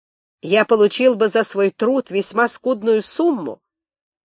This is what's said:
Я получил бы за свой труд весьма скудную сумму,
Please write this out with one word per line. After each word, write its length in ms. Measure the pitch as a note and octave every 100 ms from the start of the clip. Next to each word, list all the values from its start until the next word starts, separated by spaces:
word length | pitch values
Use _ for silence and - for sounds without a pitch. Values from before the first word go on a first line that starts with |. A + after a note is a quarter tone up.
| _ _ _ _
Я 220 | D#3+ G3+
получил 500 | G#3 A3+ G#3 - B3+
бы 140 | A#3 G#3+
за 160 | A3+
свой 260 | G#3+ G3 G3
труд 400 | - A3 C4+ -
весьма 380 | F#3 G3 G#3 A#3
скудную 520 | - - A#3+ G#3+ A3
сумму, 640 | G3 - E4+ C4+ D3 - _ _ _ _ _ _